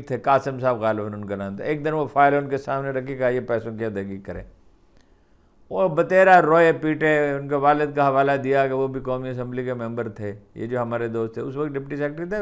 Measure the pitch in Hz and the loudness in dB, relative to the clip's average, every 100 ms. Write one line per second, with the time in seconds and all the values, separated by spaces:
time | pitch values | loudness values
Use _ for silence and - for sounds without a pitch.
0 | - 123 - 135 139 131 127 120 110 107 | -4 -4 2 2 0 -2 -2 0 0 -2
1 | 104 104 101 101 98 98 107 151 147 156 | -4 -8 -6 -6 -6 -6 -6 -4 -2 -4
2 | 139 143 143 143 139 135 135 135 139 131 | -2 4 4 4 0 -4 -4 -4 -4 -4
3 | 127 135 127 127 113 117 117 110 113 98 | -6 -2 0 0 -2 -4 -4 -6 -6 -6
4 | 98 95 95 90 - - _ _ _ _ | -6 -10 -10 -12 -14 -20 _ _ _ _
5 | _ _ _ _ _ _ - 185 190 156 | _ _ _ _ _ _ -8 -2 0 2
6 | 170 185 190 180 156 160 165 165 156 151 | 2 6 8 8 8 6 6 4 0 0
7 | 156 151 147 139 143 143 139 147 151 143 | 2 2 2 -2 -2 2 4 4 2 2
8 | 139 135 139 139 127 139 135 131 135 131 | 2 4 4 2 2 2 2 0 -2 -4
9 | 127 127 131 123 123 123 127 123 117 117 | -4 -4 -4 -8 -6 -6 -6 -6 -6 -6
10 | 113 104 104 101 - 110 113 123 117 117 | -6 -8 -10 -10 -14 -10 -6 -4 -2 -2
11 | 117 113 113 113 127 131 151 139 139 143 | -2 -2 -4 -6 -8 -6 -6 -6 -8 -6
12 | 147 151 175 208 | -6 -6 -6 -6